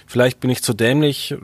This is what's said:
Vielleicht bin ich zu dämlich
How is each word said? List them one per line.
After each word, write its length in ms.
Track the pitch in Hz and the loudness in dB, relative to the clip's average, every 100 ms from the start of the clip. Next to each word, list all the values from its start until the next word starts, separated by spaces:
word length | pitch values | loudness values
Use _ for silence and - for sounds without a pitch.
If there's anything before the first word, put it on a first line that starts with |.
| - | -4
Vielleicht 340 | 120 123 - | 0 2 2
bin 120 | 127 | -2
ich 100 | 123 | -2
zu 120 | - 107 | -2 0
dämlich 600 | 113 143 147 135 - 143 | 2 2 2 -2 -8 -10